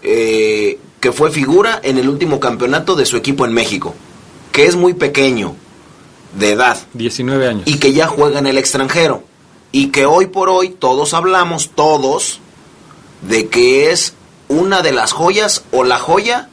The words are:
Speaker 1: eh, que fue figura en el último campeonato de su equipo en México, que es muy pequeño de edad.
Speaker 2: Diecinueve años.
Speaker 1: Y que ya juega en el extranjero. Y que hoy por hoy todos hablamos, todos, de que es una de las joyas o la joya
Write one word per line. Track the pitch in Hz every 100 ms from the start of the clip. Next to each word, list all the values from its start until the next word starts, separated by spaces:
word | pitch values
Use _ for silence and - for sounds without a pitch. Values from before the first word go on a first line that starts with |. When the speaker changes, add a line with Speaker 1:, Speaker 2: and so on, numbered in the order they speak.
Speaker 1:
eh, | 98 113 113 110 107 107 104 90 - -
que | 123
fue | 120 156
figura | 151 135 175 214 220
en | 135 131
el | 131
último | 143 170 139
campeonato | 131 117 123 147 165 170
de | 113
su | 117
equipo | 139 139 123
en |
México, | 117 110 98 - - - - - - -
que | - 151
es |
muy | 180 180
pequeño | 180 156 135 135 120 90 - - - - - - - - 98
de | 104
edad. | 104 123 110 -
Speaker 2:
Diecinueve | 120 113 - 127 135 127
años. | 110 90
Speaker 1:
Y | 143
que | 139
ya | 139 160
juega | 143 147 143
en | 139
el | 135
extranjero. | 131 135 135 170 160 110 - _ - - _
Y | 135 139
que | 139 139
hoy | 165 190
por | 190 185
hoy | 185 185
todos | - 131 131 147
hablamos, | 165 175 190 175 165 - -
todos, | 151 151 135 143 - - - - - - - - - -
de | 92 113 101
que | 120 123 131 151
es | 175 - - - - -
una | 147 190 196
de | 165
las | 127 113
joyas | - 165 202 208 - -
o | 123
la | 127 123
joya | - 185 214 240 -